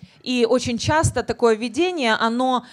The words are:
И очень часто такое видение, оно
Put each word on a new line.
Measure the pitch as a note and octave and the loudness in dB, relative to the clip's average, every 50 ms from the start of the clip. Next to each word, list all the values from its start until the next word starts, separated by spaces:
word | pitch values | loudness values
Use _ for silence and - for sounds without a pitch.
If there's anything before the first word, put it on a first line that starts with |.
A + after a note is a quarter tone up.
| - - _ _ | -20 -20 _ _
И | - - B3+ B3 A#3 | -8 -4 0 0 2
очень | - B3+ B3 - B3+ A#3+ | 2 2 0 0 -2 -4
часто | G#3 - - D4+ D#4+ E4 - - A#3+ | -2 0 0 2 2 2 0 -2 -2
такое | A#3 - A3+ - A#3+ A3+ A3 | -4 -4 -4 2 2 2 2
видение, | G#3+ A#3 B3 G#3 C#4 F4 F#4 F4+ D#4+ B3+ A3+ | 2 -2 -6 -2 0 -2 0 0 -2 0 0
оно | A3 - A3+ A3+ A#3 A#3+ B3+ C4 B3+ A#3+ A#3+ - | 0 0 0 -2 -2 0 0 0 0 -2 -4 -8